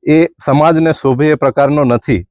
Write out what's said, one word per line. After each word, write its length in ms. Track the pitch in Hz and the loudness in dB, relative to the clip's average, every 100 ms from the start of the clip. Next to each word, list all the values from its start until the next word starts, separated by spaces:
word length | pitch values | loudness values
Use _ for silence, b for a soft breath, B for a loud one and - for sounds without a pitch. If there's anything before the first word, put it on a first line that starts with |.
| - | 2
એ 200 | 156 170 _ | 2 0 _
સમાજને 480 | - 143 156 160 160 | -2 0 2 2 0
શોભે 360 | 156 139 127 151 | -2 -2 0 0
એ 60 | |
પ્રકારનો 500 | 151 139 135 139 147 | 0 -2 0 0 0
નથી. 400 | 135 120 - 104 85 | 0 -2 -2 -6 -6